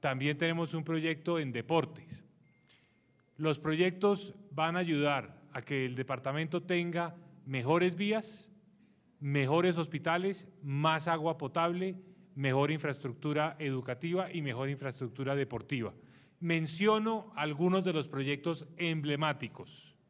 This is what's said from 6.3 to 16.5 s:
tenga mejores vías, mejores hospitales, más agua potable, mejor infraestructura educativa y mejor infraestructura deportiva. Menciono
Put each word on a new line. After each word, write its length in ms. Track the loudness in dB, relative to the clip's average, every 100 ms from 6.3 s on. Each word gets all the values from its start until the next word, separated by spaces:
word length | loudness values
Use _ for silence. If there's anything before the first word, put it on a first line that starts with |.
| -2 -2 -4
tenga 540 | 0 0 0 -2 -4 -6 -20 -18 -6
mejores 500 | -2 2 4 4 2
vías, 520 | 0 0 -2 -16 -20 -20 _ _ -20 _ _ _
mejores 580 | 0 2 4 4 4 2
hospitales, 720 | -2 -2 0 2 0 -4 -10 -12
más 460 | -4 0 2 2 2
agua 280 | 0 0 -2
potable, 600 | -2 0 0 0 -4 -6 -14 -20 -16 -2
mejor 340 | 2 4 4
infraestructura 840 | 2 -2 -4 -6 -4 0 2 0 0
educativa 760 | -2 -2 -4 -6 -2 -2 -2
y 80 | -4
mejor 280 | -4 -2 -4
infraestructura 640 | -4 -6 -6 -8 -4 -2
deportiva. 580 | 0 -2 -6 -4 -4 -4 -8 -20 -20 -20 _
Menciono 960 | 0